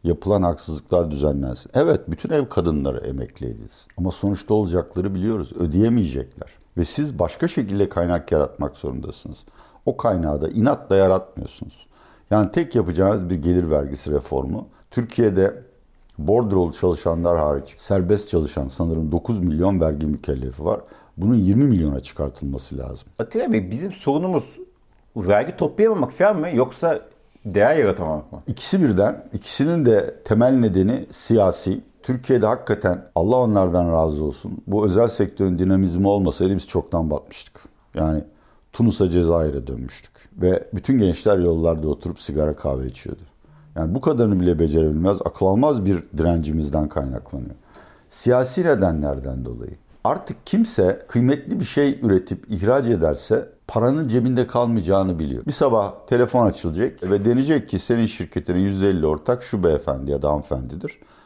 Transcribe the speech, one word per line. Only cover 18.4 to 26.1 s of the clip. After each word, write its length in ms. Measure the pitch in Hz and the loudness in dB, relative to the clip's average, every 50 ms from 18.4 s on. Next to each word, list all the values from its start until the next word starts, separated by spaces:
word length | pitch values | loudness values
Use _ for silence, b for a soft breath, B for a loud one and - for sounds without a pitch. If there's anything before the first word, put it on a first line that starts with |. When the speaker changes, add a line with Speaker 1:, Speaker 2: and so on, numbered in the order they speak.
| 78 71 - 78 69 65 | 0 0 -4 -6 -6 -6
Speaker 1:
sanırım 440 | - - 87 82 80 80 80 78 | -4 -4 -2 -2 0 -2 -2 0
dokuz 260 | 78 85 - - 117 101 | -2 -2 -2 -2 -2 0
milyon 400 | 87 87 76 78 90 98 101 90 | 0 0 0 2 2 2 2 2
vergi 260 | 80 78 76 73 76 | 2 0 0 -2 -2
mükellefi 580 | 76 76 - - - - 65 64 65 65 - 76 | -4 -4 -4 -4 -6 -4 -4 -6 -8 -10 -4 -2
var. 160 | 90 110 - - B B B B B B | -2 -2 -2 -6 B B B B B B
Bunun 180 | - 87 104 127 | -2 0 2 2
yirmi 300 | 113 98 90 101 120 143 | 4 4 4 4 4 4
milyona 360 | 139 117 92 80 73 69 65 | 4 4 2 2 0 -2 -4
çıkartılması 800 | 65 - - - 76 69 65 - 73 69 69 64 - - 65 65 | -8 -10 -8 -8 -8 -8 -6 -8 -10 -8 -8 -8 -10 -12 -12 -12
lazım. 300 | 64 64 64 64 - - _ _ | -10 -12 -12 -16 -18 -20 _ _
Speaker 2:
Atilla 340 | 117 - - 220 262 262 | -10 -6 -4 -4 -2 0
Bey, 180 | 226 113 92 90 | 0 -2 -2 -4
bizim 220 | 95 123 170 202 | -8 -8 -8 -8
sorunumuz 680 | 185 - - 143 139 156 175 185 180 147 - - - - - _ _ _ _ _ _ _ _ _ _ | -10 -6 -2 -2 -2 0 -2 0 -2 -2 -4 -4 -16 -20 -20 _ _ _ _ _ _ _ _ _ _
vergi 400 | 117 95 87 101 104 127 147 - | -6 0 2 2 2 2 0 -4
toplayamamak 560 | - - - - - 214 226 220 185 139 131 | -4 -4 -4 0 2 2 2 2 2 -2 -4